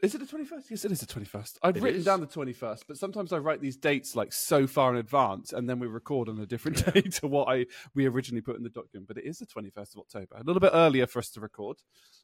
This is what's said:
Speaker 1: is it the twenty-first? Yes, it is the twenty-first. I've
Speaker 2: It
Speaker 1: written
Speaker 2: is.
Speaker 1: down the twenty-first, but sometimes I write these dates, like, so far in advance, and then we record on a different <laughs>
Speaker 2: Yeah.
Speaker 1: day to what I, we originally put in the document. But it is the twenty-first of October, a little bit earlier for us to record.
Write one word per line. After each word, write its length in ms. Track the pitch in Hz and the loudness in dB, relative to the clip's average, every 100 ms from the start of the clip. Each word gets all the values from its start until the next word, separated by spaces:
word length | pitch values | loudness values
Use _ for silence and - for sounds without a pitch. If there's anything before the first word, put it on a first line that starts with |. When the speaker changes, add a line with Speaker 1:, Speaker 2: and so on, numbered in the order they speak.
Speaker 1:
is 120 | 190 | -2
it 40 | 262 | -2
the 80 | 277 | -8
twenty-first? 440 | 311 285 320 - | -10 -12 -12 -12
Yes, 140 | 220 | -6
it 80 | 214 | -4
is 80 | 180 | -4
the 60 | 107 | -6
twenty-first. 520 | - 101 101 104 - | -10 -10 -10 -12 -2
I've 160 | 175 190 | 0 2
Speaker 2:
It 40 | |
Speaker 1:
written 180 | 226 185 | 0 0
Speaker 2:
is. 40 | |
Speaker 1:
down 160 | 175 190 | 2 2
the 60 | 151 | 0
twenty-first, 580 | - 135 120 117 107 - | -6 -8 -6 -8 -8 -12
but 120 | 147 | -8
sometimes 340 | 196 208 180 | -8 -6 -4
I 60 | 170 | -2
write 240 | 147 151 | 0 -2
these 160 | 139 127 | -2 -2
dates, 360 | 156 143 135 | 2 0 0
like, 200 | 123 107 | -4 -4
so 320 | - - 151 135 | -4 2 4 4
far 240 | 147 131 | 4 2
in 60 | 123 | 2
advance, 560 | 110 143 120 95 - | 0 2 2 0 -6
and 120 | - 120 | -6 -4
then 120 | 123 | -4
we 80 | 123 | -6
record 420 | 110 - 139 113 | -8 -4 -4 -4
on 100 | 110 | -6
a 60 | |
different 360 | 104 117 156 160 | -6 -6 -2 0
<laughs> 60 | 180 | 4
Speaker 2:
Yeah. 40 | |
Speaker 1:
day 100 | 185 | 4
to 260 | 190 - 147 | 4 0 0
what 220 | 143 127 | 2 4
I, 160 | 127 123 - - | 2 0 -6 -6
we 100 | 139 135 | 0 2
originally 360 | 123 131 120 | 2 -2 -4
put 140 | 110 113 | -6 -8
in 60 | |
the 60 | 117 | -10
document. 400 | 113 - 104 98 | -12 -14 -16 -14
But 80 | 110 | -12
it 80 | |
is 140 | 131 165 | -10 -12
the 80 | - | -14
twenty-first 480 | - 104 104 101 | -14 -12 -14 -16
of 60 | 104 | -16
October, 360 | - 107 95 - | -16 -14 -14 -8
a 80 | |
little 160 | 123 180 | -2 4
bit 120 | 185 | 6
earlier 320 | 165 165 135 123 | 8 8 6 4
for 120 | 123 | 0
us 120 | 110 | -6
to 100 | - | -8
record. 380 | 107 - 104 143 _ _ _ _ | -12 -10 -10 -12 _ _ _ _